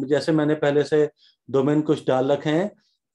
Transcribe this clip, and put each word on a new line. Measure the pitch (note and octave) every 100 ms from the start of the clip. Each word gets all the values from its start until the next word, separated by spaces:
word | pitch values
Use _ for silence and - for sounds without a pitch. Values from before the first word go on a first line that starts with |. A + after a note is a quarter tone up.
| C3+
जैसे | C#3+ C3+
मैंने | D#3 D3+
पहले | D3+ D3 D3
से | C#3 D3+ D3 _ _ _ -
डोमेन | B2+ C3+ D3+
कुछ | D3+ D3 -
डाल | B2+ C3+
रखे | C#3+ D#3
हैं, | D#3 G#3 - _ _ _